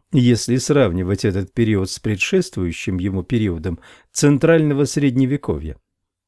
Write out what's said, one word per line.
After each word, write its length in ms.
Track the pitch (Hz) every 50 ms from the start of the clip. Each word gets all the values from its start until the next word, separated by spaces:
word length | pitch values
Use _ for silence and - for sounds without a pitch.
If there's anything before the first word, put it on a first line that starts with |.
| _ _ -
если 420 | 139 120 123 120 107 - - 120
сравнивать 680 | 131 - - 147 143 135 92 85 92 90 90 101 - -
этот 280 | 107 90 98 95 - _
период 360 | 120 117 110 107 98 95 92
с 100 | - -
предшествующим 1000 | - 110 107 95 - - 202 190 175 - - - 90 87 82 - - 110 92 90
ему 240 | 90 101 95 95 90
периодом 580 | - 127 113 110 98 85 80 78 92 85 - - - - _ _ _ _
Центрального 720 | - - 143 147 131 156 160 165 165 156 147 143 139 147
Средневековья, 880 | 127 - 156 143 135 120 131 135 127 143 143 - - 85 71 76 78 - - _ _ _ _ _ _ _ _ _